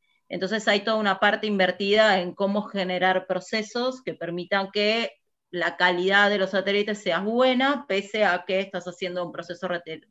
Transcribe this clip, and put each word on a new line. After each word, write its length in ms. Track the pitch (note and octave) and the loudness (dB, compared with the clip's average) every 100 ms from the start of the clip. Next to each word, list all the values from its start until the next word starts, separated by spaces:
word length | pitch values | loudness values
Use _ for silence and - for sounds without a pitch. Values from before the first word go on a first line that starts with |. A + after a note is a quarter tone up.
| _ _ - | _ _ -10
Entonces 360 | F3 F#3 A3 G#3+ | -6 -2 -2 2
hay 140 | G#3 | 0
toda 160 | G3+ A3 | 2 0
una 220 | G#3 F#3+ | 0 2
parte 280 | G#3 G#3+ A3 | 2 2 0
invertida 720 | G3+ F#3 F3+ G3 G#3 G#3+ F#3+ | 2 2 0 2 4 6 4
en 140 | F3 - | 0 -2
cómo 260 | G3 G#3 | 0 0
generar 640 | G3+ G3+ F#3 F3+ F#3 F#3 F#3 | -2 -4 -2 0 2 0 0
procesos 800 | F3+ - A3 G#3+ A#3+ B3+ B3+ | -6 -4 -6 -4 -4 -4 -4
que 100 | - | -10
permitan 560 | D3 E3+ F3 F3 G3+ G3 | -8 -8 -8 -2 -2 -2
que 420 | G#3 G#3 A3+ A3+ - _ _ _ | 0 0 0 -2 -8 _ _ _
la 260 | F3 E3+ E3+ | -4 -2 2
calidad 540 | F3+ F3 F#3 G3 G3+ | 2 2 2 4 4
de 80 | G3+ | 2
los 140 | F#3+ | 0
satélites 500 | F#3+ F#3+ G3+ G#3 G#3 | -2 0 0 0 -4
sea 180 | F#3+ E3+ | -2 -2
buena, 640 | G3+ A#3 B3+ B3 C4+ C#4+ - | 0 2 2 4 2 0 -2
pese 360 | G3 G3+ G#3+ G3+ | -4 -2 0 2
a 200 | F3+ F3+ | 2 0
que 140 | F#3+ | -2
estás 260 | G3 F#3 F3+ | -2 -8 -10
haciendo 380 | F3 F#3 F3+ F3 | -8 -8 -6 -8
un 60 | |
proceso 360 | - E3 F3 F#3 | -10 -12 -8 -6
rete-, 380 | F3 D#3+ D#3+ _ | -6 -8 -14 _